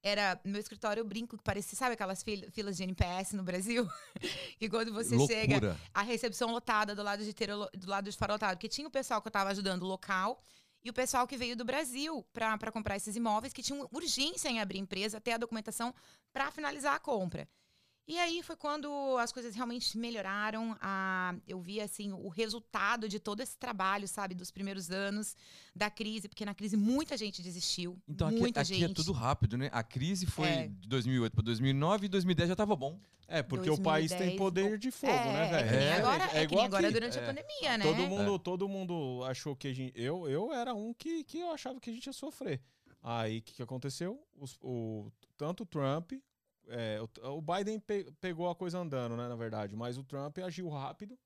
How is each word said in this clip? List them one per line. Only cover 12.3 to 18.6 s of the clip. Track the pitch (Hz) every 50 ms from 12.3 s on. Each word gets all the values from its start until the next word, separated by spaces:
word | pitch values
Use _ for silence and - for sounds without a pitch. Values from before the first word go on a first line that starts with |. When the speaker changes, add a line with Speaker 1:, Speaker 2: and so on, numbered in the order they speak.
| _
Speaker 1:
pra, | - 226 220 220 214
pra | 220 220 214
comprar | 226 208 220 196
esses | 208 - 214 202
imóveis, | 233 233 226 208 214 226 269 -
que | - 240
tinham | - 277 285 269 - -
urgência | 294 349 311 - - 277 311 349 - - 302
em | 240 226
abrir | 208 190 190 190
empresa, | 196 185 - 190 196 220 202 220
ter | - 240 233
a | 226
documentação | 233 226 226 220 214 - 214 - 233 233 - - - - - _ _ _ _
pra | 269 269 285
finalizar | - - 302 285 285 294 262 294 277
a | 311
compra. | - - 262 208 185 175 - - - - _ _ _ _ _ _ _ _ _ _ _ -
E | 311 339
aí | 349 339 330 349 339
foi | - 330
quando | -